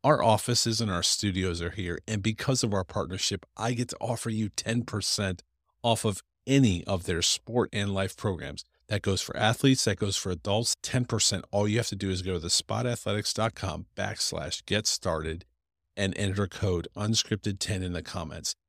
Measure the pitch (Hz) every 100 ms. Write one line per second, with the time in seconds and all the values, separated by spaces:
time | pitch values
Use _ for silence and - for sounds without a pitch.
0 | 139 151 113 107 - 117 117 110 110 87
1 | - - 107 92 92 85 85 - 90 87
2 | - 107 107 110 - 131 117 101 92 107
3 | 80 92 - 98 - - 113 120 123 -
4 | - 117 120 110 104 - - 120 117 107
5 | - - 98 90 _ _ _ _ 120 110
6 | 110 95 _ _ - 139 123 87 - 113
7 | 87 85 - - - 120 98 104 101 98
8 | 98 - 110 85 69 71 - _ - 104
9 | 104 95 - - 110 117 135 131 - 95
10 | 104 - 95 90 104 104 120 - - 127
11 | 123 110 - 92 - 101 104 107 - 98
12 | 98 92 92 90 85 - - 107 120 117
13 | - 104 - - 113 - 95 82 87 -
14 | 98 - - 87 76 - - 104 - -
15 | 95 80 80 82 - _ _ _ _ -
16 | 98 - 98 95 98 - 101 87 82 -
17 | 104 110 - 104 107 98 - 98 92 87
18 | 78 - 80 85 80 -